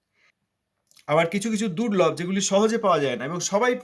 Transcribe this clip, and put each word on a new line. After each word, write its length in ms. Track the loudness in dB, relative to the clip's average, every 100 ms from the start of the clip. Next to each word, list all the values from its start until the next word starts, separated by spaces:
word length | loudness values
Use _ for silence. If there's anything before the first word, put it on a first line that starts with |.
| _ _ _ _ _ _ _ _ _ -12 0
আবার 200 | 2 2
কিছু 220 | -2 -2
কিছু 160 | -2 -4
দুর্লভ 420 | -2 0 2 2 0
যেগুলি 220 | -4 -2
সহজে 380 | 0 2 2 2
পাওয়া 200 | 2 2
যায় 120 | 0 -2
না 80 |
এবং 140 | -6 -6
সবাই 320 | -2 0 0 0